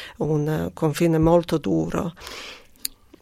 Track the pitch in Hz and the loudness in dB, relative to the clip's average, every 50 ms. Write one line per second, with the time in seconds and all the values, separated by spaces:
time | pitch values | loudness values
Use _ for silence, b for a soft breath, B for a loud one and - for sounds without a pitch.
0 | B B B B - 147 156 151 147 151 156 160 170 170 - - - 156 143 - | B B B B -2 0 0 0 0 0 -2 -2 -4 -4 -4 -2 -2 -2 0 2
1 | 170 170 160 160 160 165 170 175 170 - - 160 - - 175 160 160 165 170 165 | 2 2 4 4 6 6 6 6 4 2 -2 -2 0 0 0 0 0 0 -2 -4
2 | 156 170 - B B B B B B B B B B B B - - - - _ | -4 -4 -6 B B B B B B B B B B B B -14 -14 -14 -14 _
3 | _ _ - - | _ _ -20 -20